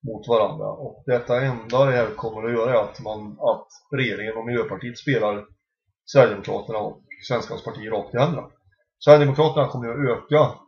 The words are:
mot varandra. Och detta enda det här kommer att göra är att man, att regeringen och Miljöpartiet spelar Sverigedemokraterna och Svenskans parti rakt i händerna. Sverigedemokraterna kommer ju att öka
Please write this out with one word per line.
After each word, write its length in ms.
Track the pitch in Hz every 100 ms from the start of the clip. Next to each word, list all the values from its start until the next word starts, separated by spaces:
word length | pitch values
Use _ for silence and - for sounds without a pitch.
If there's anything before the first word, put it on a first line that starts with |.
mot 240 | - 107 -
varandra. 400 | 117 101 78 -
Och 320 | - 117 - -
detta 360 | 123 - 123
enda 440 | 135 120 113 123 139
det 60 |
här 240 | 123 110 107
kommer 320 | 113 110 113
att 60 |
göra 200 | 120 117
är 100 | 120
att 160 | 104 -
man, 380 | 113 107 107 -
att 280 | 139 110 - _ _
regeringen 460 | 135 123 98 107 113
och 80 | 113
Miljöpartiet 520 | 120 110 95 117 -
spelar 480 | - 123 104 104 - _ _ _ _ _ -
Sverigedemokraterna 680 | 139 120 101 101 104 - 110
och 220 | 98 - _ - -
Svenskans 360 | 120 107 -
parti 280 | - 107 107
rakt 220 | 107 101 117
i 20 |
händerna. 300 | 147 135 - _ _ _ _ _ -
Sverigedemokraterna 600 | 151 143 135 156 151 131
kommer 200 | 131 117
ju 60 |
att 240 | 123 135 110
öka 340 | - 147 143 -